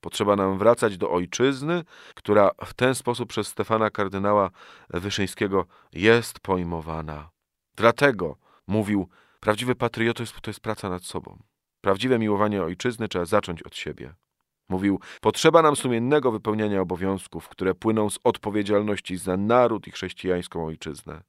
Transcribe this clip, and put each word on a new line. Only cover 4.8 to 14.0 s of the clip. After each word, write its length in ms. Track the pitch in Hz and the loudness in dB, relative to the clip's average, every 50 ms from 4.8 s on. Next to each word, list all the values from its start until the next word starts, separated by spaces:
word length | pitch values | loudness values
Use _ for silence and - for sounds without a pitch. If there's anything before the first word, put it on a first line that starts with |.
| - _ | -18 _
Wyszyńskiego 760 | - 87 90 101 98 - 98 90 - - 113 101 95 95 85 _ _ _ _ _ _ | -8 -6 -6 -4 -4 -4 -4 -4 -2 -4 -2 0 0 0 -2 _ _ _ _ _ _
jest 480 | 76 92 107 113 120 113 - - - | 0 4 6 6 6 4 -2 -14 -16
pojmowana. 920 | _ - 95 92 90 85 85 82 78 80 80 80 80 78 78 76 76 78 _ _ _ _ _ _ _ _ _ | _ -2 -2 -2 -2 -4 -6 -8 -8 -8 -10 -10 -8 -10 -12 -12 -14 -18 _ _ _ _ _ _ _ _ _
Dlatego 600 | - 101 - - - 143 143 123 98 87 80 69 _ _ _ _ _ _ | 2 2 2 4 4 2 2 2 0 -4 -6 -6 _ _ _ _ _ _
mówił: 420 | - 95 107 107 98 107 101 90 87 _ _ _ _ _ _ | -2 -2 -2 0 0 0 0 -2 -4 _ _ _ _ _ _
"Prawdziwy 340 | - 110 107 101 123 127 123 | 0 0 0 0 0 -2 -2
patriotyzm 600 | - 123 117 - - 113 117 117 - 120 110 - - - | 0 0 -4 -2 0 0 0 0 -2 -6 -10 -10 -14 -12
to 80 | - | -12
jest 100 | 104 - | -14 -10
praca 280 | _ 113 107 101 - 98 | _ -8 -8 -6 -6 -6
nad 160 | 90 90 - | -6 -8 -10
sobą. 340 | - - 87 - - - - - _ _ _ _ _ _ _ | -10 -10 -10 -12 -12 -20 -20 -20 _ _ _ _ _ _ _
Prawdziwe 380 | - 98 95 98 113 131 127 113 | 0 0 0 2 2 2 2 2
miłowanie 440 | 110 107 104 98 104 107 104 101 90 | 2 2 2 2 2 0 0 -2 -2
ojczyzny 460 | 80 87 90 - 123 117 113 113 101 | -4 -6 -4 -4 -6 -4 -4 -8 -6
trzeba 160 | - - 87 | -4 -4 -2
zacząć 380 | 82 110 104 - - 87 78 76 | 2 0 0 0 0 -10 -10 -12
od 140 | - - | -16 -14
siebie". 380 | - - - 73 - | -12 -10 -10 -10 -12